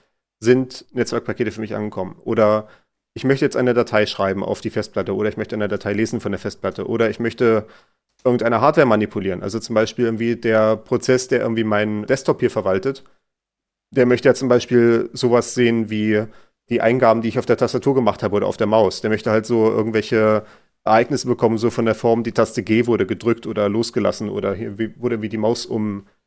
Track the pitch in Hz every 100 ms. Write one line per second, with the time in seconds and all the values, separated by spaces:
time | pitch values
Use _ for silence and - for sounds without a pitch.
0 | _ _ _ _ 113 127 127 - - 127
1 | 110 117 - 107 110 101 107 107 107 101
2 | 92 - 120 113 107 107 107 _ _ _
3 | _ - 131 135 143 123 123 120 117 107
4 | 104 - 98 98 95 101 107 110 101 104
5 | 90 98 107 104 107 110 104 101 101 104
6 | 110 120 107 95 104 - 98 101 - 113
7 | 113 104 117 - 120 110 110 - _ _
8 | _ _ 127 123 113 113 135 151 135 107
9 | 104 113 95 87 98 110 - 110 110 -
10 | 117 110 117 117 117 110 110 110 - 120
11 | - 127 - 123 113 113 107 104 107 107
12 | 104 127 - - 120 113 98 95 135 135
13 | - _ _ _ _ _ _ _ _ 127
14 | 123 123 139 120 131 123 - 123 117 113
15 | - - 123 120 113 127 117 117 107 107
16 | 107 107 110 - _ _ - 117 113 127
17 | 120 113 113 123 - 117 120 127 139 131
18 | 110 95 104 101 98 - 107 110 95 -
19 | 110 107 110 110 107 117 110 107 110 110
20 | 104 113 107 107 - - _ _ - 113
21 | 123 135 123 117 110 113 117 120 113 110
22 | 117 117 113 107 110 - 101 110 117 110
23 | 95 101 113 117 107 107 101 107 113 120
24 | 98 - 104 104 101 95 113 101 110 -
25 | 117 113 107 110 107 - - 113 107 101
26 | - _